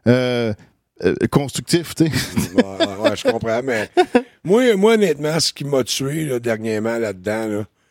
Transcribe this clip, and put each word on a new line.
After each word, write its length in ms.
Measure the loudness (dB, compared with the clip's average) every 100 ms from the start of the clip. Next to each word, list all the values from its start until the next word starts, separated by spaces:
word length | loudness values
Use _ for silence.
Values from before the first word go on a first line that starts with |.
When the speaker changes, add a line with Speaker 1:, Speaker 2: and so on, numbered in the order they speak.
| 2
Speaker 1:
euh, 460 | 2 2 0 -2 -4 -12 _ _ -4
euh, 120 | -2 0 0
constructif, 600 | 0 -2 -8 -2 -2 -2 0
tu 100 | 0
sais. 60 |
<laughs> 440 | 0 -4 -4 -2 0
Speaker 2:
Ouais, 80 |
ouais, 460 | -2 -2 -4 0 -2
ouais, 60 | 0
je 120 | -2
comprends, 320 | -2 -2 -2
mais 280 | -2 -4 -2 0 2 0 -2 _ 2
moi, 300 | 4 4 4
moi, 160 | 4
honnêtement, 440 | 4 2 0 0 0
ce 100 | -2
qui 140 | -4 -2
m'a 180 | 0
tué, 400 | 0 -2 -4 -4 -4
là, 140 | -4
dernièrement, 580 | -2 -4 -2 -2 -2 -2
là-dedans, 500 | -4 -4 -4 -4 -2
là, 160 | -4 -6 _ _